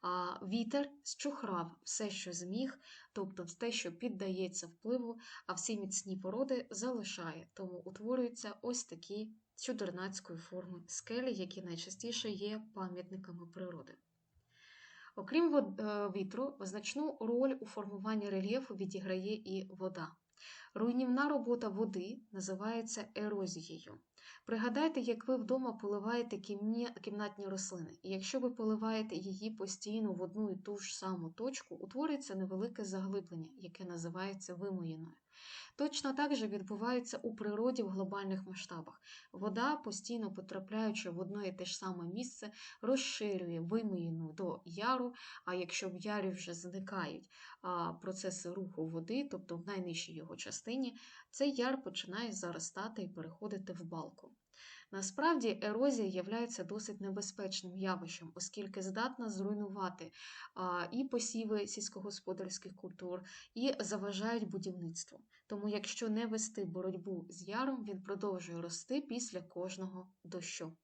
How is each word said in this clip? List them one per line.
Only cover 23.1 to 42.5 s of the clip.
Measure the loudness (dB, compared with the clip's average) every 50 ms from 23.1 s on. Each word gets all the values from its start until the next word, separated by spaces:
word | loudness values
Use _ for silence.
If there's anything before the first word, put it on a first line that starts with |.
| -4
ерозією. | -2 0 2 2 2 0 0 -2 -6 -6 -8 -10 -10 -10 -14 -16 -18 _ _ _ -20 -20 -20 -20 -12 _
Пригадайте, | 0 2 4 4 4 6 6 6 6 6 4
як | 4 4 2 2 4
ви | 2 4
вдома | 4 4 4 4 4 4 2 -2
поливаєте | -2 0 0 0 2 2 2 2 2 2 0 -2
кімні-, | -6 -2 -4 -2 0 2 2 2 2 2 0 -2 -6
кімнатні | -6 -4 -2 0 -2 -2 -2 -4 -4
рослини. | -2 -2 -2 -2 -2 -4 -4 -6 -6 -8 -8 -4
І | -2
якщо | -2 0 0 0 2 2
ви | 2 2
поливаєте | 2 2 4 4 4 4 4 4 4 4 2 2 0
її | -2 0 -2 -4 -2 -2 -4
постійно | -2 -2 -2 -4 -2 -4 -4 -2 2 2 4 2 2
в | 2
одну | -2 -2 0 0 0 0
і | 0
ту | -2 -2 -4 -4
ж | -4 -4 -6 -6
саму | -4 0 0 0 0 0 -4
точку, | -2 0 -2 -2 -2 -2 -8 -8 -8
утворюється | -8 -8 -6 0 0 2 2 2 0 0 -2 0
невелике | 0 0 0 2 0 0 0 0 -2 -2
заглиблення, | 0 0 0 0 0 0 -2 -2 -2 -6 -6 -6 -8 -10
яке | -12 -12 -12 -8 -8 -6
називається | -4 -4 -2 -2 -2 -2 -2 -2 -2 -2 -4 -6 -8 -6
вимоїною. | -4 -2 -2 0 0 0 -2 -2 -4 -6 -10 -12 _ _ _ _ -18 -16 -12 -12 -12 -12 -14 _
Точно | 2 2 2 2 2 2 2 4
так | 4 4 4 6
же | 4 4
відбувається | 2 0 -2 -2 -2 -2 0 2 4 4 4 2 0 -4
у | -2 -2 -2 -2
природі | 0 0 0 2 6 4 4 6 4 2
в | 2
глобальних | 2 0 0 2 0 0 0 2 0 0 -2
масштабах. | -4 -6 -8 -6 -6 -6 -8 -8 -10 -14 -18 _ -18 -18 -18 -18 _
Вода, | -8 -2 0 2 2 4 4 4 4
постійно | 2 0 -4 -6 -4 -4 -2 -2 0 0 -2 -2
потрапляючи | -6 -6 -4 -6 -6 -4 -2 0 2 2 2 2 0 -2 -2
в | -2 -2
одне | -2 -2 -2 -2 -2
і | -2
те | -2 -2 -4
ж | -4 -4
саме | -2 -2 -2 -2 -2 -2
місце, | -2 -2 -2 -4 -4 -6 -8 -10 -10